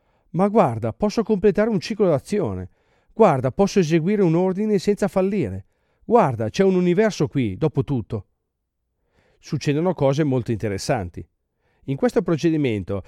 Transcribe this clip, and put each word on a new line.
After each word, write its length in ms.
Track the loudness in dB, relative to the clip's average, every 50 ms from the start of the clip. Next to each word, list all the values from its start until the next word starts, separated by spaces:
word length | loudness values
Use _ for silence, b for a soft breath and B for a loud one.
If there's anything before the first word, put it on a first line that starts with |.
| _ _ _ _ _ _
"Ma 160 | -2 0 0
guarda, 460 | 2 4 2 2 2 0 -2 -4 -6 -4
posso 300 | -2 -2 -2 0 -2 0
completare 480 | 0 0 2 2 2 2 2 0 0
un 80 | 0 -4
ciclo 280 | -4 -4 -2 0 2
d'azione. 600 | 2 2 0 -2 -4 -4 -2 -2 -4 -4 -8 -10 -12 _ _ _ _ _ _ _ _
Guarda, 400 | 0 2 4 4 4 2 0 -2
posso 280 | 0 0 0 2 2 0
eseguire 420 | 2 2 2 0 2 0 0 2
un 140 | 2 2 2
ordine 420 | 2 0 0 0 -2 0 0 0
senza 300 | 0 0 0 0 0 0
fallire. 580 | -2 0 0 0 0 0 -2 -4 -4 -6 -10 -12 _ _ _ _ _ _ _ -4
Guarda, 440 | 2 4 4 4 4 0 -2 -4 -4
c'è 140 | 0 2 2
un 120 | 2 2
universo 520 | 2 2 2 2 2 2 0 0 -2 -4
qui, 300 | -2 -2 -2 -2 -2 -2
dopo 260 | -2 -4 -2 -2 -2 -2
tutto." 440 | -2 -4 -6 -4 -6 -10 -10 -10 _ _ _ _ _ _ _ _ _ _ _ _ _ _ _ _ _ _ _ _ _ _ _
Succedono 540 | -10 -8 -6 -4 -2 -2 -2 0 0 -2 -2
cose 300 | 0 0 0 2 2 0
molto 280 | 0 0 -2 -2 -4
interessanti. 760 | -6 -4 -4 -6 -6 -6 -4 -4 -4 -4 -4 -8 -12 -14 -18 _ _ _ _ _ _ _ _ _ _ _ -8
In 100 | -8 -4
questo 260 | 0 0 0 0 0
procedimento 800 | 0 0 -2 0 0 0 0 2 0 0 -2 -2 -4 -6 -6 -8 b